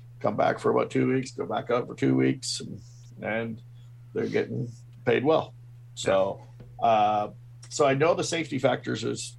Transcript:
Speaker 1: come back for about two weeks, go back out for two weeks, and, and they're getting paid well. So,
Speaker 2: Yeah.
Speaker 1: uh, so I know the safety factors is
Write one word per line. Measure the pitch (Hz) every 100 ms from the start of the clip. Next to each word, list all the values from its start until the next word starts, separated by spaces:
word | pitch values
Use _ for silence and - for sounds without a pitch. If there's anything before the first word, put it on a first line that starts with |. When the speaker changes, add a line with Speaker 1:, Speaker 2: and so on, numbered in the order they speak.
| - -
Speaker 1:
come | 113 -
back | 80 -
for | 113
about | 123 120
two | 131 127
weeks, | 131 131
go | -
back | - 113 117
out | 120 117
for |
two | - 131
weeks, | 131 131 135 - -
and, | - - - - - -
and | 104 110 113 110 - - - - -
they're | - 55
getting | 117 - 123 123 - - -
paid | 123 117
well. | 139 156 - - - - -
So, | - 82 95 95 - - - - -
Speaker 2:
Yeah. |
Speaker 1:
uh, | 117 110 107 107 104 - - - -
so | -
I | 143
know | 139 160
the | 170
safety | 151 165 147 135
factors | 127 127 120 127
is | 117 110 -